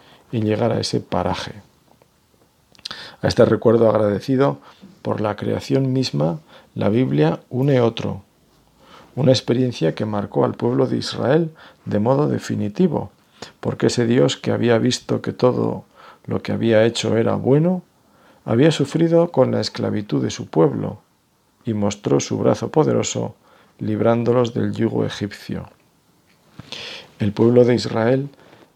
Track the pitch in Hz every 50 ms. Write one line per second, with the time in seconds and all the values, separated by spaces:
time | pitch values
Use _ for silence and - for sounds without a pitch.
0 | - - - _ _ _ - 113 107 107 107 107 117 113 110 104 113 - - -
1 | - - - 90 90 92 90 - - - - - - _ _ _ _ _ _ _
2 | _ _ _ _ _ _ _ _ _ _ _ _ _ _ _ _ - - - -
3 | - - - - - 101 - - 113 104 110 101 - 117 113 113 113 110 110 107
4 | 107 104 101 - - - 135 127 139 143 139 - - - - _ - - - _
5 | - 113 110 107 107 104 104 - 110 110 107 104 - - 131 135 135 131 127 131
6 | 127 - - 143 147 165 165 156 - _ - - - _ - - 104 101 107 123
7 | 131 131 143 147 151 165 170 - - - 127 123 135 147 135 123 117 113 117 -
8 | - 101 98 98 - _ _ _ _ _ _ _ _ _ _ _ _ - - -
9 | - - _ 123 147 127 131 - - - 123 120 127 123 117 - 160 156 160 -
10 | 113 110 107 104 101 101 - 139 131 120 117 - 123 120 127 135 131 123 123 113
11 | 107 - - 98 110 117 147 170 165 156 - - - - - _ - 113 104 101
12 | 104 123 135 139 151 135 123 107 - - 113 107 104 104 104 - 185 160 - -
13 | 104 - - _ _ _ _ _ - - - _ - - - - - 127 - 123
14 | 117 117 120 135 143 135 - - - 117 110 107 113 117 117 113 120 127 123 -
15 | - - 120 113 - 113 107 - 127 127 120 120 113 113 117 - - _ _ -
16 | - - - _ _ 117 110 101 - 104 101 104 110 113 110 107 113 117 117 -
17 | - 110 107 113 113 107 101 101 104 117 135 151 160 180 185 180 - _ _ _
18 | _ _ _ _ _ _ _ _ _ - 117 117 147 165 151 - 139 - - 156
19 | 170 165 170 165 170 175 - 139 127 120 113 110 110 - - 120 110 104 104 107
20 | 104 - 151 135 123 107 - - 110 - - 156 165 143 117 107 104 104 101 -
21 | _ _ _ _ _ _ _ _ _ _ _ _ _ 120 107 104 101 101 - -
22 | - - 139 135 - - - 104 107 127 113 - 123 107 - 156 147 131 117 113
23 | 113 - - 117 113 113 - _ _ _ _ _ _ _ _ - 113 107 107 104
24 | 107 113 117 117 117 120 120 127 120 113 120 113 104 104 104 107 113 107 113 117
25 | 107 104 - - 104 98 - - - - - 90 87 - - _ _ _ _ _
26 | _ _ _ _ _ _ _ _ _ _ _ - - - - - - - - -
27 | - - _ - 110 101 101 - 117 117 120 123 123 120 123 107 - - 113 113
28 | 110 120 131 135 139 143 - - - - - - - _ _